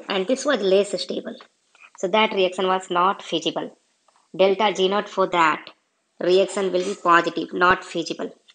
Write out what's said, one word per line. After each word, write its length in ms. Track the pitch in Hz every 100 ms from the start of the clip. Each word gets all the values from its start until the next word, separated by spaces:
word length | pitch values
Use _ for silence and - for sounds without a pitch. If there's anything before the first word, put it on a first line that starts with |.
| -
and 200 | 185 185
this 180 | 262 190
was 160 | 185
less 380 | 190 196 196 180
stable. 340 | - 135 117 - - _ _ _ - -
So 80 | 190
that 240 | 214 220
reaction 340 | 196 185 185 190
was 240 | 185 185
not 320 | 180 185 202
feasible. 560 | - 165 160 156 - - _ _ _ _ _
Delta 380 | 165 196 190 214
G 140 | 175 190
naught 220 | 202 202
for 180 | - 185
that 420 | 175 160 151 - - _ _ _ -
reaction 500 | 170 185 190 208 190
will 140 | 180 185
be 100 | 190
positive, 580 | 180 170 170 160 -
not 300 | 190 180 185
feasible. 500 | - 175 165 - 233 - _